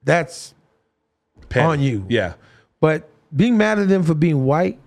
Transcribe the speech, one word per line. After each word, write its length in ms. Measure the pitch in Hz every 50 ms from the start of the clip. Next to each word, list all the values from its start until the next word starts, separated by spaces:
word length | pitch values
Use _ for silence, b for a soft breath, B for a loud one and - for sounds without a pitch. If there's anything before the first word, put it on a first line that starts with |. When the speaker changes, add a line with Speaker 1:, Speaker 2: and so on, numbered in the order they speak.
| _
Speaker 1:
that's 500 | 135 151 170 165 - - - - - _ _ _ _ _ _ _ _ _ _ _ _ _ _ _ _ _ _ - -
Speaker 2:
Petty. 160 | - 123 139
Speaker 1:
on 160 | 165 160 147
you. 240 | 139 139 123 104 95 92
Speaker 2:
Yeah. 260 | 117 113 98 87 80 b b b b b b b b _
Speaker 1:
But 280 | - 156 156 156 160 - _ _ _ _ -
being 220 | 135 185 240 247
mad 220 | 214 214 214 214 208
at 100 | 202 190
them 140 | 196 190 180
for 120 | 160 165
being 300 | 151 156 170 156 139 131
white 340 | 131 143 156 180 185 220 - -